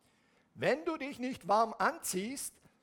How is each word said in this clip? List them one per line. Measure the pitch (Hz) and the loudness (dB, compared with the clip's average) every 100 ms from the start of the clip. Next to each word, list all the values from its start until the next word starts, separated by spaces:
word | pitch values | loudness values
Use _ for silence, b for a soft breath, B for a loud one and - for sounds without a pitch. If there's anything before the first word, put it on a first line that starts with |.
| b b b b b | b b b b b
wenn | - 151 269 339 | -2 2 2 0
du | 320 | -4
dich | 277 233 | -4 -4
nicht | 254 - 170 | -6 -4 2
warm | 208 226 208 | 4 4 2
anziehst, | 202 320 - 185 208 277 - - b b | 0 0 -2 -4 -4 -6 -10 -14 b b